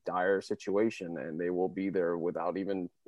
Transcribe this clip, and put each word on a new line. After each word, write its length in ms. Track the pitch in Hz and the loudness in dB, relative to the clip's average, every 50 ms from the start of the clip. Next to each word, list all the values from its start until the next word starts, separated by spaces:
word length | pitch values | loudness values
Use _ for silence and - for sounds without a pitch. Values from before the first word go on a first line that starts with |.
| - | -6
dire 380 | - 87 90 90 98 98 95 | -4 0 2 4 4 4 2
situation, 760 | - - 107 - - 101 95 101 110 113 - - 95 85 85 73 | 2 -2 -6 -4 -2 0 2 4 2 2 0 -2 -8 -6 -6 -6
and 200 | 65 82 78 80 | -6 -4 -4 -2
they 120 | 87 87 | 0 0
will 180 | 90 90 92 - | 2 2 2 0
be 200 | 92 95 95 98 | 0 -2 -2 0
there 280 | 85 95 87 85 87 | 2 2 2 2 2
without 400 | 85 80 87 80 - - 90 85 | 0 0 -2 -2 -2 -2 -2 -2
even 320 | 95 95 98 98 95 87 90 _ _ - | -2 -2 -2 -2 -2 -2 -6 _ _ -20